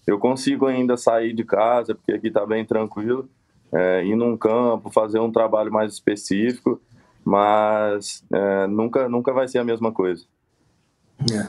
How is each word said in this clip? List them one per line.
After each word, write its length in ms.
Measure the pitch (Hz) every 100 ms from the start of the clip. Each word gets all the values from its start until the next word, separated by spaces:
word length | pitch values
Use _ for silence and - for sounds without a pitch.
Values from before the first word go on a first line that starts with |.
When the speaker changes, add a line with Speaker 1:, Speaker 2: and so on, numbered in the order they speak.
| -
Speaker 1:
Eu 120 | 101
consigo 480 | 120 131 139 139 131
ainda 300 | 127 123 123
sair 360 | - 113 117
de 120 | 117
casa, 500 | 110 98 110 120 117
porque 180 | 107 -
aqui 180 | 104 110
tá 140 | 110
bem 200 | 104 110
tranquilo, 640 | 110 113 107 104 107 127 131 _ _ _ -
é, 320 | 78 90 92
ir 120 | 90 110
num 200 | 120 110
campo, 540 | 110 113 123 110 101
fazer 300 | 110 110 110
um 100 | 113
trabalho 400 | 113 110 107 107
mais 220 | 107 107
específico, 880 | 104 - 104 - 98 117 123 - 117 _ - _ _
mas, 1000 | - 101 104 107 107 107 107 104 101 - -
é, 340 | - 98 98 98
nunca, 420 | 104 117 135 127
nunca 240 | 120 123
vai 140 | 127 131
ser 120 | 127
a 60 |
mesma 280 | 120 113 113
coisa. 320 | 113 92 87 - _ _ _ _ _ _ _ _ - 131
Speaker 2:
É, 160 | 110